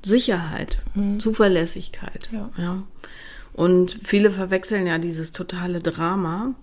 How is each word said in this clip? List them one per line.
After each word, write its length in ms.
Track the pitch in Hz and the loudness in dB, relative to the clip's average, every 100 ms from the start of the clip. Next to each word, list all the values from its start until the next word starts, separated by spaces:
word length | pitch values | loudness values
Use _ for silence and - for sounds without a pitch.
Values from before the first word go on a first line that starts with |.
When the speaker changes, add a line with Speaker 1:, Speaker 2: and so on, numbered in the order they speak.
Speaker 1:
Sicherheit, 760 | 196 233 247 185 165 - - - - | 4 4 4 0 -2 -6 -2 -2 -2
Speaker 2:
Hm. 260 | 202 202 208 | -2 0 0
Speaker 1:
Zuverlässigkeit. 1080 | 220 220 208 175 165 - - - 196 - - | 0 4 6 6 2 -2 -6 -8 -8 -8 -8
Speaker 2:
Ja. 180 | 226 214 - | -6 -6 -6
Speaker 1:
Ja. 260 | 175 185 196 - - - - - - | -4 -4 -8 -14 -16 -16 -16 -18 -16
Und 440 | - 175 180 180 - | 0 4 6 4 -2
viele 280 | - 208 208 | 2 4 4
verwechseln 560 | 190 190 190 185 214 180 | 2 0 0 0 0 2
ja 100 | 165 | 0
dieses 340 | 170 160 160 | -2 -4 -8
totale 480 | - 180 180 180 175 | -8 -8 -6 -4 -2
Drama 760 | 170 165 165 190 170 175 247 262 | -2 -2 -2 0 0 -2 -4 -6